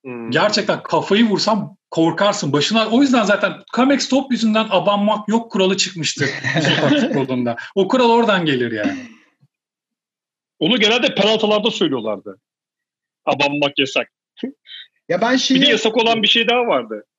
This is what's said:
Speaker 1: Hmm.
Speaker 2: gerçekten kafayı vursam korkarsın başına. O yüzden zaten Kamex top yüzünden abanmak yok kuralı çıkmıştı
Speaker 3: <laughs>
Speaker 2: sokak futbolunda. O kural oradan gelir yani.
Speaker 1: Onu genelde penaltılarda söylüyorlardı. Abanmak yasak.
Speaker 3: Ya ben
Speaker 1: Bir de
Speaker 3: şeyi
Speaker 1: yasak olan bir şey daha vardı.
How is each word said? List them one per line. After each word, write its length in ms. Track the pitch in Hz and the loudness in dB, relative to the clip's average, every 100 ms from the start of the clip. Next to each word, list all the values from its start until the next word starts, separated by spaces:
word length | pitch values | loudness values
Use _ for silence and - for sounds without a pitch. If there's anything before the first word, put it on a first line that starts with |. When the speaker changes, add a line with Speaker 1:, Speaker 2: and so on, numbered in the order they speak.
Speaker 1:
Hmm. 260 | 131 123 117 | -14 -12 -2
Speaker 2:
gerçekten 520 | 139 208 208 185 165 | 0 2 0 -2 -4
kafayı 420 | - 165 - 208 | -2 -2 2 2
vursam 520 | 233 180 - 214 147 - _ | 4 2 0 -2 -4 -12 _
korkarsın 600 | - 165 160 202 202 156 | 0 0 2 0 0 -2
başına. 340 | 143 147 220 214 | 0 0 0 2
O 120 | 233 | 2
yüzden 220 | 285 247 | 4 2
zaten 300 | 202 202 196 151 - | 2 2 0 -4 -6
Kamex 360 | - 262 277 - | 0 2 2 2
top 220 | 262 277 | -2 0
yüzünden 360 | 226 220 220 214 | 0 0 0 0
abanmak 600 | 185 175 202 208 214 214 | 0 2 2 0 -2 0
yok 220 | 226 233 | -2 -2
kuralı 260 | 202 190 196 | 0 0 0
çıkmıştı 480 | - 170 143 - 139 - | -4 -4 -6 -4 -4 -4
Speaker 3:
<laughs> 180 | - - | -4 -2
Speaker 2:
sokak 380 | 156 151 151 294 | 0 0 2 2
futbolunda. 540 | 240 147 127 127 120 117 - | 0 -2 -2 -2 -4 -6 -6
O 120 | 196 190 | -2 0
kural 220 | 254 240 | 2 4
oradan 360 | 233 214 190 | 4 2 2
gelir 260 | 160 127 120 | 0 0 -2
yani. 260 | 110 104 95 120 - _ _ _ _ _ _ _ _ _ _ _ _ _ _ | -2 -4 -4 -14 -20 _ _ _ _ _ _ _ _ _ _ _ _ _ _
Speaker 1:
Onu 200 | 156 240 | 0 2
genelde 360 | 208 240 277 | 2 2 0
penaltılarda 560 | - 202 220 208 214 214 | 0 0 2 0 0 0
söylüyorlardı. 680 | - 165 131 110 101 104 95 _ _ _ _ _ _ _ _ | -2 -2 -2 -4 -8 -10 -18 _ _ _ _ _ _ _ _
Abanmak 540 | - 131 143 147 143 - | -4 -2 -2 0 -2 0
yasak. 280 | 135 135 117 _ _ - 254 - _ - - _ - | -2 -2 -6 _ _ -12 -12 -12 _ -20 -20 _ -6
Speaker 3:
Ya 120 | 180 | -2
ben 80 | 226 | 0
Speaker 1:
Bir 20 | |
de 20 | 254 | 0
Speaker 3:
şeyi 320 | - 262 277 | 0 2 2
Speaker 1:
yasak 280 | 220 226 226 | 2 0 0
olan 260 | 226 226 | 2 2
bir 40 | 208 | 2
şey 200 | 226 226 | 2 2
daha 200 | 240 233 | 0 0
vardı. 380 | 143 113 107 - | -2 -2 -12 -14